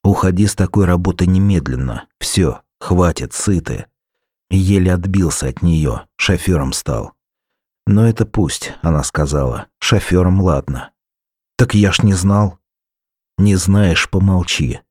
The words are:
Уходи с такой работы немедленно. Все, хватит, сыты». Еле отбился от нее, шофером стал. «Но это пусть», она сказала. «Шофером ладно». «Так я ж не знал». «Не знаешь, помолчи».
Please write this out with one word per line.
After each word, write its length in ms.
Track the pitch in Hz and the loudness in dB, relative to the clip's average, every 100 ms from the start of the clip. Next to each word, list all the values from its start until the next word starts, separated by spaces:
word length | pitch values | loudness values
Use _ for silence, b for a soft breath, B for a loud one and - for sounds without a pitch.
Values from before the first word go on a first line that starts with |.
Уходи 440 | 98 98 92 90 104 | 2 2 0 0 0
с 80 | - | 0
такой 300 | 92 104 92 | -2 2 2
работы 420 | 87 90 85 90 | 2 -2 0 2
немедленно. 800 | 92 101 92 65 64 64 55 - _ | 2 2 0 -2 -6 -6 -8 -14 _
Все, 420 | - - 80 58 _ _ | -4 -2 -2 -4 _ _
хватит, 540 | - 90 87 - 64 | -2 2 2 0 -10
сыты». 520 | - - 90 - 52 - _ _ _ _ _ _ | -6 -2 -2 -4 -10 -12 _ _ _ _ _ _
Еле 440 | 95 95 98 90 | 0 2 2 2
отбился 540 | 90 92 98 85 - 65 | 0 0 0 0 -2 -6
от 140 | - | -2
нее, 400 | 85 80 73 60 - - | 0 2 0 -4 -12 -6
шофером 560 | - 90 - 85 67 | -2 -2 0 -2 -2
стал. 400 | - - 58 - _ _ _ _ _ _ _ - | -6 -6 -6 -8 _ _ _ _ _ _ _ 0
«Но 200 | 101 113 | 4 2
это 180 | 113 113 | 2 -2
пусть», 480 | - 82 - - - | 0 -2 -4 -12 -4
она 220 | 82 76 | -2 -2
сказала. 640 | - - 73 73 65 57 - _ | -2 -4 -2 -2 -2 -6 -12 _
«Шофером 600 | - 104 - 90 90 92 | 0 0 2 2 4 2
ладно». 500 | 92 69 - 64 - _ _ _ _ _ _ - | 2 0 -4 -10 -12 _ _ _ _ _ _ -2
«Так 160 | 123 | 2
я 180 | 104 101 | 4 2
ж 120 | - | 2
не 100 | 107 | 0
знал». 460 | 92 95 101 104 85 _ _ _ _ _ _ _ - | 2 2 2 0 -4 _ _ _ _ _ _ _ 0
«Не 180 | 101 92 | 2 2
знаешь, 540 | 92 101 98 80 - | 2 2 2 0 -2
помолчи». 720 | 95 98 92 85 - - - _ | 0 2 2 -2 -4 -4 -6 _